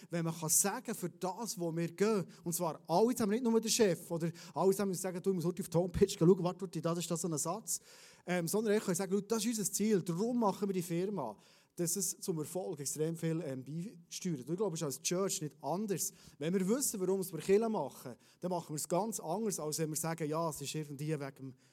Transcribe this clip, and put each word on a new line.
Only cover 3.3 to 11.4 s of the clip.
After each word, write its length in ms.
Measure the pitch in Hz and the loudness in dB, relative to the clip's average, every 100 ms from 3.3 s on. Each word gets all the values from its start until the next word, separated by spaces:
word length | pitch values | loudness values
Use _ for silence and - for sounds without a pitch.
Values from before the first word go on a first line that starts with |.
nicht 120 | 220 | 2
nur 180 | 240 226 | 4 2
der 80 | 226 | 4
Chef, 420 | - 214 165 - | 4 4 4 -2
oder 180 | 170 165 160 - | -2 -2 -4 -8
alle 180 | - 185 | 2 4
zusammen 220 | 196 202 | 4 2
sagen, 280 | 175 185 175 | -2 -4 -2
du 120 | 190 | 0
musst 140 | 185 160 | 2 0
heute 160 | 185 | -2
auf 60 | 196 | 0
die 80 | 165 | 2
Homepage 320 | 185 - 196 | 2 4 4
schauen, 340 | - 165 190 | 8 8 8
warte, 180 | 175 175 | 6 -2
warte, 200 | 196 165 | -6 -4
das 180 | 165 170 | 0 0
ist 100 | 170 | 0
das 120 | 170 | -2
so 80 | 190 | -2
ein 80 | 151 | -2
Satz, 420 | 160 196 226 - - - - - - | -2 -4 -6 -8 -8 -20 -20 -16 -4
ähm, 220 | 180 165 | -2 0
sondern 280 | 202 220 208 | 0 2 2
ich 80 | |
kann 100 | 214 | 2
sagen, 200 | 175 190 | -2 0
schau, 80 | 202 | -2
das 240 | 202 226 208 | 0 0 0
ist 120 | 220 | -2
unser 140 | 190 | -2
Ziel, 300 | - 208 208 | 0 2 2
darum 380 | - 165 226 247 | 2 -2 0 2
machen 280 | 214 185 202 | 2 2 -2
wir 60 | |
die 80 | 190 | -2
Firma, 540 | 170 170 190 196 123 101 | -2 -2 -2 -4 -6 -8